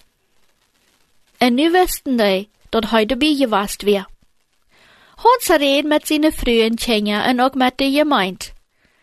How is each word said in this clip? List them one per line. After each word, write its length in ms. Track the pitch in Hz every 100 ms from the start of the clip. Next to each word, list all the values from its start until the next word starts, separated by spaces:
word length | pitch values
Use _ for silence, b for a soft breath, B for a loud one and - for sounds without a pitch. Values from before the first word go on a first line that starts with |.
| _ _ _ _ _ _ _ _ _ _ _ _ _ _
Und 140 | 247
nu 180 | 247 330
wüssten 460 | 370 359 - 285 240
die, 300 | 202 190 208 _ _
dass 220 | 226 220
heute 240 | 226 214 247
beigewasst 720 | 311 277 247 185 202 - 202
wär. 200 | 196 - - _ _ _ _ b b b b b _
Hans 320 | 453 480 -
redet 380 | 311 285 285 302
mit 160 | 302 -
seinen 240 | 302 311
frühen 460 | - 247 233 226 233
Kinder 500 | - 214 208 208 247
und 120 | 247
auch 140 | 262
mit 260 | 269 254 -
der 100 | 277
Gemeinde. 560 | 285 302 254 185 185 - - _ _ _ _